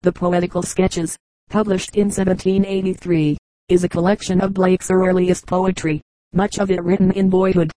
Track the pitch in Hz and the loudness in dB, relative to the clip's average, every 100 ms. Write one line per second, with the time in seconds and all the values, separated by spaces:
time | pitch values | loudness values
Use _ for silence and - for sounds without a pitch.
0 | 180 170 180 175 175 180 175 - 185 - | -2 -2 -2 0 -2 -4 -6 -2 -2 -2
1 | 170 - _ _ _ 208 214 185 - - | -6 -8 _ _ _ -2 0 -2 -2 -2
2 | 208 202 190 185 185 190 196 196 190 190 | -2 0 -2 0 0 0 0 -2 -4 -6
3 | 180 170 151 147 _ _ _ 180 180 - | -2 0 0 -2 _ _ _ 0 2 0
4 | 175 214 - 185 190 190 185 185 - 185 | 0 0 0 0 0 0 2 0 0 0
5 | 185 185 180 175 - 180 190 185 160 151 | 2 2 2 0 -2 -2 0 -2 -4 -4
6 | - _ _ 175 208 - 196 185 175 196 | -8 _ _ 0 0 0 -2 0 0 2
7 | 185 185 190 185 190 185 160 | 2 2 2 4 2 2 0